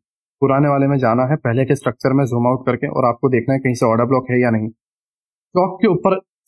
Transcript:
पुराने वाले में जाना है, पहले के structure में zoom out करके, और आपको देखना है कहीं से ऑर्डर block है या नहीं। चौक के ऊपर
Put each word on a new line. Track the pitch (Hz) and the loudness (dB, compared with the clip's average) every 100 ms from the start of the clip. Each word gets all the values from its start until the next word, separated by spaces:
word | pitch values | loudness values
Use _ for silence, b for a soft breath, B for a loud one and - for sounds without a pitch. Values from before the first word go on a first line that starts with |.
| _ _ _ - | _ _ _ -2
पुराने | 135 135 147 | 0 2 2
वाले | 139 139 | 2 0
में | 139 | 2
जाना | 120 120 127 | 2 2 0
है, | 151 | -2
पहले | 120 117 131 | -2 0 0
के | 139 | -2
structure | 127 - 135 | -2 -2 0
में | 139 127 | 0 0
zoom | 120 120 | 0 0
out | 127 - | -2 -2
करके, | 117 143 | -4 -4
और | 135 123 | -2 -2
आपको | 117 135 | 0 0
देखना | 123 117 | 0 0
है | 135 | -2
कहीं | 135 | -2
से | 120 117 | 0 0
ऑर्डर | 113 120 | 2 2
block | 131 127 | 0 0
है | 123 | 0
या | 123 | 0
नहीं। | 110 110 | 0 -4
चौक | - _ _ _ _ _ _ _ 175 185 - | -10 _ _ _ _ _ _ _ -2 -2 0
के | 220 | 0
ऊपर | 175 196 190 - _ | 2 0 -2 -6 _